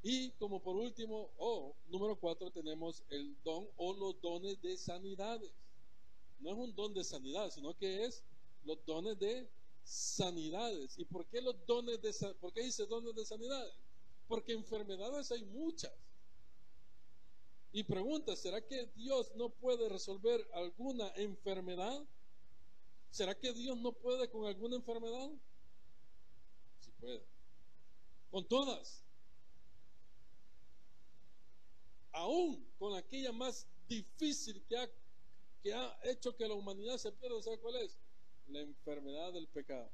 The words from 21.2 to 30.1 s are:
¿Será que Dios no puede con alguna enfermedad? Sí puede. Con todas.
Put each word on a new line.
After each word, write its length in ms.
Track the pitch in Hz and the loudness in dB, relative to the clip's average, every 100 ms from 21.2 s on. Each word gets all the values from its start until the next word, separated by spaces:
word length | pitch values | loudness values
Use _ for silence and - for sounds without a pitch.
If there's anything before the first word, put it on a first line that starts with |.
| 208 185 196 190 185 180 196 277 294 - - - - - - - - - - | 0 0 0 0 0 2 2 0 -2 -4 -4 -4 -4 -4 -4 -4 -4 -4 -2
¿Será 280 | - 185 208 | 2 2 4
que 140 | 254 | 2
Dios 240 | 233 247 247 | 2 0 2
no 160 | 240 | 2
puede 380 | 240 240 254 240 | 2 2 4 2
con 160 | 220 214 | 2 0
alguna 300 | 190 233 247 | 0 0 0
enfermedad? 540 | 240 226 226 240 269 294 - - - - - - - - - - - - - - | 0 -2 0 -2 -2 -4 -4 -4 -4 -4 -4 -4 -4 -4 -4 -4 -4 -4 -4 -4
Sí 100 | 123 - | -4 -2
puede. 220 | 247 247 - - - - - - - - - - - | -2 0 -2 -4 -4 -4 -4 -4 -4 -4 -4 -4 0
Con 160 | 190 185 | 0 6
todas. 580 | 247 277 185 - - - - - - - - - - - - - | 6 6 2 -2 -4 -4 -4 -4 -4 -4 -4 -4 -4 -4 -4 -4